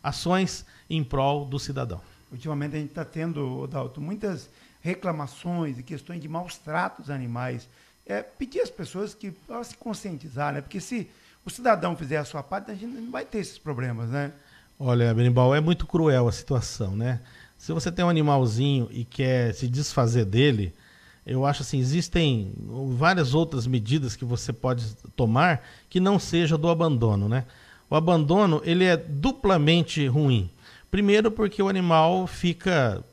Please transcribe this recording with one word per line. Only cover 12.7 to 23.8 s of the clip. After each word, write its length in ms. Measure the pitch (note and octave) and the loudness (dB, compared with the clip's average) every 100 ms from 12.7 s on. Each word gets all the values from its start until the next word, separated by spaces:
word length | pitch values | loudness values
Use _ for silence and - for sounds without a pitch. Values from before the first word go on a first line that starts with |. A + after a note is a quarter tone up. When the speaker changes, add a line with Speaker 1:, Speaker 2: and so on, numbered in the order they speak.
Speaker 2:
a 40 | |
gente 200 | G3 A#3 | -12 -12
não 160 | B3+ A#3 | -12 -10
vai 140 | B3+ | -10
ter 140 | C#4 G#3+ | -8 -8
esses 200 | F#3 - | -8 -10
problemas, 520 | D#3 B2+ B2+ A2+ A#2 | -10 -6 -6 -4 -4
né? 220 | C#3 C#3+ - _ - _ _ | -4 -6 -10 _ -20 _ _
Speaker 1:
Olha, 340 | C3 A#2+ A#2 | 2 4 4
Berimbau, 420 | A2+ B2 B2 B2+ | 4 4 6 6
é 60 | C#3+ | 4
muito 260 | D#3+ F3 - | 2 0 2
cruel 420 | E3+ D#3+ C3 A#2 | 4 4 4 2
a 40 | |
situação, 600 | A2+ - C3 F#2+ - G2+ | 0 -2 -2 -2 -6 -4
né? 260 | G2+ B2 A#2+ - - - _ | -2 -2 -4 -8 -20 -20 _
Se 140 | - | -6
você 180 | D#3+ F3+ | -4 -4
tem 140 | F3 | 0
um 40 | F3 | 2
animalzinho 800 | D#3+ D3+ C#3 B2 A2+ C#3 C#3 A#2 | 4 4 4 4 2 2 2 -2
e 120 | - | -6
quer 500 | A#2 - C3 B2+ A#2+ | -8 -2 2 2 0
se 120 | G2+ B2+ | -2 -2
desfazer 580 | B2+ D3 - A#2 A#2+ | -2 -2 2 2 4
dele, 480 | G#2 A2 C#3+ A2 F#2 - - _ - _ - | 2 4 4 4 -2 -6 -20 _ -20 _ -6
eu 180 | B2+ | -2
acho 180 | C#3 C#3 | 0 -2
assim, 160 | C3+ C#3 | -4 -2
existem 760 | B2+ E3 - F3 D#3 A#2 G2 G2 G#2 A#2+ C3+ B2 | 0 0 0 2 2 2 -2 -8 -10 -8 -4 2
várias 380 | D#3+ F#3 C3 | 2 4 2
outras 320 | D3 E3 C3+ A#2+ | 2 0 -2 0
medidas 480 | B2+ | -2